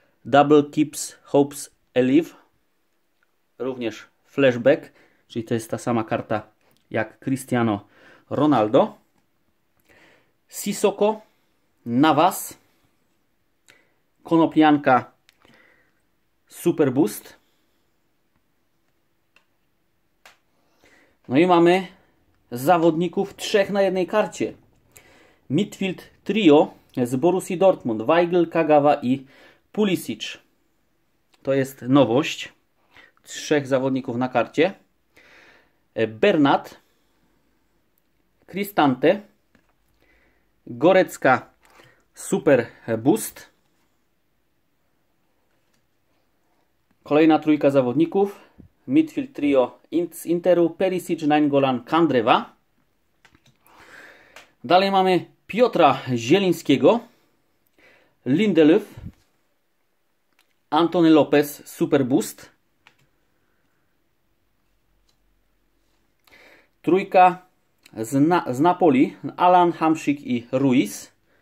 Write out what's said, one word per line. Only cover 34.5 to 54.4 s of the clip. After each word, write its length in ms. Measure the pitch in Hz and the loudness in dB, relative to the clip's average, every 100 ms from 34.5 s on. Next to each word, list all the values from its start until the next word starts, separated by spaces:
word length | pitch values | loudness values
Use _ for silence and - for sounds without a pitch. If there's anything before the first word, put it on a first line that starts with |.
| - 175 202 _ _ _ _ _ _ _ _ _ _ _ | -2 -2 -4 _ _ _ _ _ _ _ _ _ _ _
E, 120 | - 110 | -6 -6
Bernat, 720 | 110 202 175 139 175 - - _ _ _ _ _ _ _ _ _ _ _ _ _ _ _ _ _ | -2 0 2 2 0 -4 -20 _ _ _ _ _ _ _ _ _ _ _ _ _ _ _ _ _
Cristante, 720 | 175 202 - 147 127 151 208 - _ _ _ _ _ _ _ _ _ _ _ _ _ - | -10 -6 -2 0 2 0 0 -4 _ _ _ _ _ _ _ _ _ _ _ _ _ -20
Gorecka, 840 | 120 156 190 175 - 139 123 - _ _ _ _ _ _ | -2 2 2 0 -2 0 0 -2 _ _ _ _ _ _
Super 520 | - - 196 - 131 110 - - 113 | -20 -6 -2 2 2 0 -10 -8 -4
Boost. 520 | 120 214 - - - _ _ _ _ _ _ _ _ _ _ _ _ _ _ _ _ _ _ _ _ _ _ _ _ _ _ _ _ _ _ _ _ _ _ _ | 0 -2 -4 -16 -20 _ _ _ _ _ _ _ _ _ _ _ _ _ _ _ _ _ _ _ _ _ _ _ _ _ _ _ _ _ _ _ _ _ _ _
Kolejna 360 | - 143 160 156 | -2 2 4 2
trójka 320 | 156 151 147 | 2 0 2
zawodników. 720 | 135 123 127 165 196 202 - - - - _ - | 0 0 0 -2 0 -2 -4 -20 -20 -20 _ -4
Midfield 460 | 143 156 - 131 | -2 -2 -4 -10
trio 460 | - 143 135 123 - _ | -6 -2 0 0 -4 _
in-, 220 | 151 170 | -6 -6
z 140 | - - | -8 -6
Interu, 440 | 175 185 175 170 | -4 0 2 0
Perisic, 520 | 165 190 185 - 170 | -2 -4 -4 -6 -6
Nainggolan, 600 | 151 151 147 139 135 123 | -2 0 0 0 0 -2
Kandreva. 720 | - 160 165 127 110 170 233 _ _ _ _ _ _ _ _ _ _ _ _ _ - - - - _ - | -2 0 2 2 2 0 -2 _ _ _ _ _ _ _ _ _ _ _ _ _ -20 -20 -20 -20 _ -20